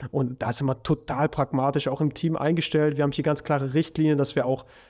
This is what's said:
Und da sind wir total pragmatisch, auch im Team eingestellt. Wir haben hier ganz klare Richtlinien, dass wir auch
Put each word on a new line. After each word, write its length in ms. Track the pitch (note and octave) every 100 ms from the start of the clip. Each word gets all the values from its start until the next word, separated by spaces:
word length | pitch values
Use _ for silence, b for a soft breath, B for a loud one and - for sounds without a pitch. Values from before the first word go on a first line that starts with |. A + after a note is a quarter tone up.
| C3
Und 320 | D3 B2 B2+
da 120 | -
sind 140 | - C3+
wir 140 | B2+
total 440 | - D3+ - B2+ D3+
pragmatisch, 580 | - C3+ C3 C3+ C#3+ C#3
auch 140 | C3+
im 120 | D3+
Team 240 | - E3 D#3+
eingestellt. 600 | D3 E3 - D#3 D3+ C#3+
Wir 60 |
haben 80 | C#3+
hier 140 | C#3+ D3
ganz 180 | D3
klare 300 | - C#3+ C3+
Richtlinien, 440 | D3 D#3+ - D#3 D3
dass 180 | C3+ C#3+
wir 100 | B2+
auch 200 | C3 B B